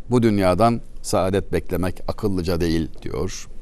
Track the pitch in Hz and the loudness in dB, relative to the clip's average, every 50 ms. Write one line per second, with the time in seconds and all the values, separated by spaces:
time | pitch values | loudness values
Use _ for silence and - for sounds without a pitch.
0 | - - 123 127 113 113 107 101 95 92 90 90 113 117 117 117 - - - - | -2 0 2 4 4 4 4 4 4 4 4 6 4 4 4 2 -4 -8 -10 -10
1 | - - - 98 87 95 95 98 87 - 90 85 - - 92 85 87 92 87 - | -4 -2 0 2 2 2 2 0 0 0 -2 -2 -2 -2 -2 -2 0 -2 -2 -4
2 | - - - - - 107 98 90 85 85 90 82 87 82 80 82 80 73 - - | -4 -4 -4 -2 -2 -2 -2 -2 0 0 0 0 0 0 0 0 0 -2 -6 -8
3 | - - - - 71 98 - - - - - - | -8 -6 -6 -4 -4 -6 -6 -8 -12 -12 -12 -12